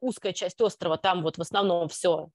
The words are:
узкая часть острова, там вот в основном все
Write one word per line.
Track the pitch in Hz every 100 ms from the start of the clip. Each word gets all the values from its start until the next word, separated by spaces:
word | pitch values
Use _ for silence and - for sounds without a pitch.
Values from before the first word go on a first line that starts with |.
узкая | 254 - 196
часть | - 185 -
острова, | 214 - 175 160
там | 190 180
вот | 156 165
в |
основном | 165 202 196 175 156
все | - 180 160 160